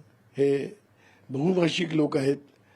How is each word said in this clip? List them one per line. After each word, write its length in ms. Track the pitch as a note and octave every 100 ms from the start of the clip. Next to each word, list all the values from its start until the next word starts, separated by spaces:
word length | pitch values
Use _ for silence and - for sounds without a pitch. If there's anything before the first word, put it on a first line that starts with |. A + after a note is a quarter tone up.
| - _ _ -
हे 420 | C#3 C#3 - - _ _ _ _ -
बहुभाषिक 640 | C3 E3 F3+ E3+ D#3+ D#3+
लोक 220 | D#3 D3 D3
आहेत 200 | C3+ C#3 - _ _